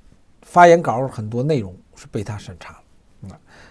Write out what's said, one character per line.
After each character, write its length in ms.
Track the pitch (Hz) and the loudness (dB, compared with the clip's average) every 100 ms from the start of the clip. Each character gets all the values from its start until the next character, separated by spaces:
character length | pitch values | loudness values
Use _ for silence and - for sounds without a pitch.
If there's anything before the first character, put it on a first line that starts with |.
| - _ _ _ | -20 _ _ _
发 260 | - 175 175 | -2 6 6
言 140 | 170 | 6
稿 260 | 131 117 131 | 2 -4 -6
很 200 | - 107 | -8 -8
多 160 | 117 | -6
内 160 | 147 143 | -4 -4
容 160 | 95 92 _ - | -6 -14 _ -20
是 120 | - | -12
被 160 | 113 | -12
他 140 | 101 104 | -10 -12
审 180 | - 85 | -16 -20
查 140 | - | -20
了。 60 | - _ _ _ - | -20 _ _ _ -20
嗯， 80 | 95 - _ - - | -20 -20 _ -20 -20